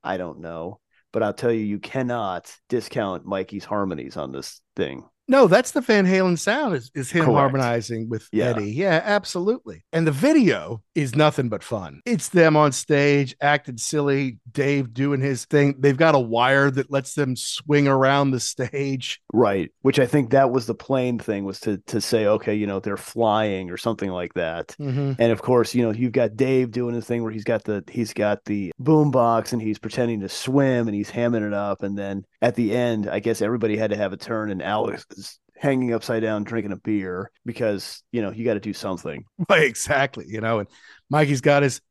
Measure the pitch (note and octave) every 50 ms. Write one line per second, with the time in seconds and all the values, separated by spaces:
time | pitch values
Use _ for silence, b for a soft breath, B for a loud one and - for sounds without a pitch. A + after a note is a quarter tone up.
0 | _ - F#2+ F#2 F2+ E2+ D2 D#2 D#2+ E2 E2 E2 E2 F2 G2+ _ _ _ _ _
1 | _ _ - A#2 A2 G#2 G2+ - - A#2+ A#2 A2+ G#2+ G#2 G#2 G2+ G2+ - - B2+
2 | C3 B2 A#2+ A#2+ A2 F#2+ F#2 E2+ - - - _ _ _ - A#2+ G#2+ - - C3
3 | A2 G2 F#2 E2+ - - G2 F#2+ F#2+ - - G2+ - - G#2 G#2 G2+ F#2+ F2 D2
4 | B1 C#2 - - D2 C2+ C2+ C2+ C2+ - - - _ _ _ - F2+ C#2 C2+ B1+
5 | - _ _ _ _ - B3+ C#4 C4 F#3 F3 A3 B3+ - - D4+ B3 - A3+ G#3
6 | F#3+ F3+ F#3 F#3+ F#3+ F#3 F3 D#3+ - - G#3+ C#4 D4+ B3 F3+ C3+ A2+ - _ D3
7 | C3 C3 - E3+ D#3+ C#3 A#2 D3 C#3 C3+ C3 C3+ C3 A#2+ A#2 A#2+ A2 - A#2 A2+
8 | A2+ A2+ A#2 A2 - - - A2 B2 B2 A#2 A2 G#2 G2+ G#2+ C3+ F#3+ G3 E3+ D#3+
9 | F3+ G#3 G#3 G#3 G3+ - - F3+ F3 G3+ A#3 C4 _ - - - _ _ - E3
10 | E3 D#3 C#3+ C3+ F3 C#4+ D#4+ D#4+ B3 F3 A#2+ F#2+ D#2 E2 A2+ A2 _ _ _ -
11 | D3+ C3 A2+ C#3+ D3+ D3+ C#3+ - C3+ A#2+ G#2+ G2 - - - G#2+ F#2 D#2 C#2 C#2+
12 | _ A#3+ A#3+ E3+ - - - F3+ E3 D#3+ D3+ D3+ D3+ D3 C3 - - _ D#3 C#3+
13 | C#3+ C#3+ C#3+ C#3+ C#3 B2+ - _ D3 C#3+ D3 D3 C#3+ - B2+ A2+ - - - D3+
14 | C#3+ C#3+ C#3 C#3 C#3 C3 A#2 G#2 _ - - C#3 C#3 C#3 C#3+ C#3+ C3+ A#2+ A2 A#2+
15 | C#3 C#3+ C#3+ C3+ C3+ C#3 C3+ A#2 - _ - D3 C#3+ C#3 C#3 C3 C3 C#3+ C3+ C3
16 | E3 D#3+ D3+ C#3 B2 A2+ A2+ A#2 A#2+ B2+ C3+ C#3 C#3 C#3+ C3+ C3 C3 _ C#3 C#3
17 | C3 - - - C#3+ C3 B2+ A#2 - - - - - - D3 C#3+ C#3+ C#3 C3+ C3+
18 | C3 C3 C#3 C#3 C#3+ C#3 C3 B2 - - - - C3 A#2+ - C#3 C#3 C#3 C3+ C3
19 | B2 - - - _ _ - G#2+ A#2+ G#2 G2 G2 E2 - _ _ _ C3 C3+ -
20 | C3+ A#2+ - D3 C3+ A2+ A#2+ C3+ C3+ C3 A#2+ C3 A#2 G#2+ A2+ - - - C3+ C3
21 | B2+ B2+ B2 A2+ - - G#2+ G2+ G2 G2 F#2+ - - A2+ G#2 F#2 - - - A2+
22 | G2 - - A2+ G#2+ G2+ G#2+ G#2+ - - G#2+ G#2+ G#2+ G2+ G2 F#2+ - G#2 G2+ G2
23 | - - - A#2 A#2 A2 G#2 A2 A2 G#2+ G2 F#2 F#2+ F2+ F2 - - A#2 A2+ -
24 | G2+ G2 F#2 F2+ F2+ F2 _ F#2+ F2 D#2+ E2 E2+ - - - _ D3 C#3 B2+ C#3
25 | C#3+ C#3 C3+ B2 A#2 A#2 A2+ G#2+ - - B2+ B2 A#2 - - B2 B2 A2+ G#2 A2
26 | B2+ B2 A2 C3 A#2+ G#2+ G#2+ G#2+ C3+ C3 C3+ C3 C3 A#2+ G#2 B2 B2 A#2+ A#2+ A#2+
27 | A2 - A#2+ A#2+ A#2 A2 G#2+ A2 G2+ - A#2 G#2+ - - G#2+ G2+ F2+ - - B2
28 | A#2 G#2 - - G#2 G#2 G#2 G2+ _ - G#2 G#2 G2 F2+ - _ B2+ C3 D#3+ D3+
29 | D3+ D3 B2 C3 A#2+ A#2 A#2 A2+ A2 - A#2+ A#2+ A2 A2 G#2+ - - A2 - -
30 | B2 A#2+ A#2 G#2+ G2 F#2+ - - - - C3 C#3+ C#3 C3 B2+ B2 A#2 A2+ G#2 G2+
31 | G#2 - - B2 A#2+ A#2+ A#2+ A2+ G#2+ G#2 G2+ G2+ G2+ G2+ G2 - - G2 G2 G2+
32 | G2 G2 G2 G2+ F#2+ _ _ _ - A#2+ A#2 - A#2+ G#2 G#2 B2 B2 A#2+ A#2 G#2+
33 | G#2 G2+ - G#2 G#2 A#2 A2+ - G#2+ G#2 A#2+ A#2+ G#2+ A2 G#2 G#2 A2 G#2+ G#2 G2+
34 | G#2+ G2 F#2 F#2+ - - A#2+ A2 G#2+ G#2+ G2+ F#2 C#2 F2+ G#2 G#2+ G#2+ G#2+ - -
35 | - _ - - G2 - - _ _ _ _ - - D3 C3+ C3 B2+ A#2+ A#2 A2+
36 | - - B2 A2+ A2 A2 A2 G#2+ G#2 G2+ A#2 A2+ G2+ G2+ G2 - _ - G#2+ G#2
37 | F#2+ F#2 F2+ F2+ G2 - _ _ _ A#2+ A#2 - B2 A2 G#2 F#2+ - - - -
38 | _ _ - A#2+ G#2+ G2 G#2 G#2+ A2+ A#2 A2 G2+ - G#2 G2+ - - G#2 F#2 F2+
39 | - E2+ D2+ C2+ - _ _ - F3+ - G3+ E3+ D#3 C3+ A2 - - - D#3 C3+
40 | C#3 C3+ - B2 E2 D#2+ G#2 A2 G#2+ A2+ A#2 G#2+ G#2 - b b b b b b
41 | b _ C3+ D3+ D#3 C#3+ D3 C3 B2 D3+ C#3+ C#3+ C#3+ C#3 C3 - _ _